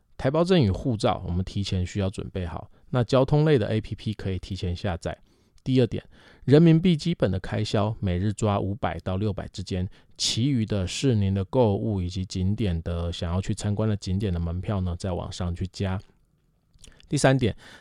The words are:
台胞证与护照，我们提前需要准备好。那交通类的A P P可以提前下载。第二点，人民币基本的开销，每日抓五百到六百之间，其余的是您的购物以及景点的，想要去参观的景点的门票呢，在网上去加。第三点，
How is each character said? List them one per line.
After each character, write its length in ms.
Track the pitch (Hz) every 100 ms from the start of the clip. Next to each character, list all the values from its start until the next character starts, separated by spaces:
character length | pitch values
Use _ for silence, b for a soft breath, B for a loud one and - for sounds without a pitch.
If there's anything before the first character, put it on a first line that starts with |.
| _ -
台 140 | 131
胞 140 | 156
证 160 | 175 180
与 100 | 104
护 260 | 92 139 107
照， 260 | 117 - 90
我 60 |
们 100 | 87
提 200 | 92 104
前 220 | 98 95 87
需 140 | 104
要 100 | 95
准 180 | - -
备 160 | 95 87
好。 240 | 87 - b b
那 120 | 123
交 220 | 117 131
通 200 | 135 151
类 140 | 156 139
的 80 | 107
A 120 | 110
P 140 | -
P 180 | 101 113
可 180 | 101 98
以 80 | 92
提 160 | -
前 220 | 92 90 87
下 200 | 101 85
载。 200 | 85 - b b b b
第 160 | - 127
二 60 | 117
点， 140 | 101 - B B B
人 180 | - 147
民 180 | 165 160
币 160 | 185 151
基 160 | 170
本 160 | 170 110
的 120 | 92
开 240 | - 107
销， 280 | 107 110 104 110
每 200 | 98 87
日 140 | 104
抓 280 | 101 107 101
五 120 | 98 101
百 240 | 98 82
到 160 | 95 92
六 160 | 107
百 160 | 92 -
之 160 | -
间， 240 | 92 92 92 b b -
其 320 | - 113 139
余 160 | 127
的 220 | 107 104 90
是 260 | - 135
您 220 | 110 98
的 100 | 98
购 300 | 92 131 113
物 260 | 98 113 98
以 80 | 87
及 160 | 92
景 300 | 92 95 92
点 260 | 107 104 82
的， 300 | 85 85 85
想 200 | - 85
要 80 | 90
去 120 | -
参 220 | 107 104
观 140 | 104 110
的 80 | 101
景 200 | 95 95
点 160 | 104
的 60 | 85
门 220 | 85 85
票 200 | - 98
呢， 140 | 92 85
在 140 | 95
网 200 | 87 -
上 200 | - 87
去 140 | 87 92
加。 340 | - 98 95 - _ _ _ _ _ _ _ - B -
第 80 | 147
三 200 | 135 135
点， 200 | 110 - B B